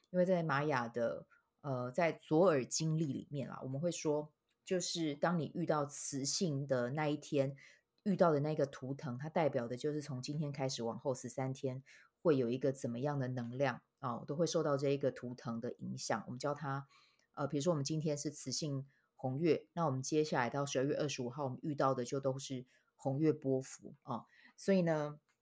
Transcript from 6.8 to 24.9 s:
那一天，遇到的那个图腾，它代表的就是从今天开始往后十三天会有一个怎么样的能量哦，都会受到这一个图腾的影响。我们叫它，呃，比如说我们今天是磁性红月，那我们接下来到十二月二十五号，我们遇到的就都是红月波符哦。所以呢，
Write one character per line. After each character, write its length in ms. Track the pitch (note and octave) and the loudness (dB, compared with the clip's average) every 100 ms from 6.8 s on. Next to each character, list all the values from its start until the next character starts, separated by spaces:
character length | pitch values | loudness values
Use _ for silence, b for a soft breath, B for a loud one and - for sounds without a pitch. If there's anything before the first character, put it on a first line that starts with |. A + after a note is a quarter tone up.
| A#2+ | 0
那 140 | D3 D3+ | 0 0
一 80 | D3 | -2
天， 360 | - D3 C3+ C#3 B B B _ | 0 0 0 -2 B B B _
遇 100 | G#3 F3+ | 0 6
到 140 | F3 | 6
的 80 | D3 | 6
那 160 | D3+ | 2
个 100 | D#3 C#3 | 2 0
图 280 | - C3 | 0 -8
腾， 240 | C#3 C#3+ B2 | -6 -6 -6
它 100 | D#3 | -4
代 200 | F3+ D3+ | 2 2
表 180 | C3 A#2 | 2 -2
的 100 | B2+ | -2
就 160 | D3+ | -2
是 80 | D3+ | -2
从 220 | C#3+ B2+ | -4 -8
今 160 | B2+ D3 | -6 -4
天 140 | D3 | -4
开 160 | C#3 C3+ | -2 -2
始 120 | C3 | -2
往 160 | A2+ A2+ | -4 -2
后 160 | D3 | -2
十 160 | B2+ A#2+ | -4 -4
三 240 | - C3 | -4 -4
天 300 | C3 C3 B2+ - B B _ | -2 -4 -6 -10 B B _
会 140 | F3+ C#3 | 4 4
有 120 | A#2 | 4
一 80 | C3 | 2
个 140 | C#3 | 0
怎 180 | C3+ B2+ | 0 -2
么 120 | A#2 | -2
样 180 | C#3+ C#3+ | -2 0
的 80 | B2+ | -2
能 320 | B2+ A#2+ B2+ | -2 -4 0
量 240 | C#3 - - _ | 0 0 -8 _
哦， 240 | C3+ A#2 - | -6 -6 -4
都 80 | C#3+ | 0
会 100 | D#3+ | 2
受 160 | E3+ | 2
到 140 | D#3 C#3 | 2 2
这 140 | C#3 | 2
一 60 | C#3 | 2
个 140 | C3+ | 0
图 240 | B2 B2 | -2 -8
腾 260 | B2 B2 A#2 | -8 -6 -4
的 120 | A#2+ | -6
影 260 | - B2 B2+ | -8 -8 -6
响。 240 | - A2+ - | -4 -4 -4
我 40 | |
们 80 | B2+ | -6
叫 160 | D3 | -4
它， 320 | C#3+ D3+ C#3 C#3 b b b b | -4 -4 -6 -6 b b b b
呃， 140 | - C#3 | -6 -2
比 80 | D3 | 0
如 80 | |
说 80 | D#3 | 2
我 20 | |
们 100 | D#3 | 0
今 160 | C3+ D#3 | 0 -2
天 160 | D#3 C#3+ | 0 -2
是 140 | D3+ | -4
磁 220 | C#3+ C3+ | -6 -6
性 340 | A#2+ D#3 C3+ C#3 b b - | -4 -2 -4 -6 b b -8
红 240 | C3 C3 | -4 0
月， 260 | E3+ C#3 - | 2 2 0
那 140 | F3 D#3+ | -2 0
我 40 | |
们 100 | C3 | 0
接 220 | C3 D#3 | 0 2
下 160 | D3+ D3+ | 2 2
来 100 | A#2+ | 2
到 160 | C#3 | 0
十 140 | C#3 C3+ | -2 0
二 60 | |
月 120 | C#3 D3 | 2 2
二 120 | D3 | 0
十 120 | C#3 | -2
五 80 | A#2+ | -6
号， 140 | C3+ | -4
我 60 | C3+ | -6
们 100 | B2 | -4
遇 100 | E3 | -4
到 200 | C#3+ C#3 | 0 2
的 100 | B2+ | 2
就 160 | A#2+ C#3 | -2 -2
都 180 | C3+ C3+ | -2 -2
是 260 | - C3 B2 b b | -4 -8 -10 b b
红 240 | b - C#3 | b -4 2
月 140 | D#3 | 4
波 280 | C#3+ C3+ C3 | 2 2 0
符 360 | C3+ - - - | 0 -12 -16 -16
哦。 220 | - A#2 - b b b | -8 -8 -8 b b b
所 160 | - | 2
以 100 | F#3+ | 4
呢， 360 | E3+ | 4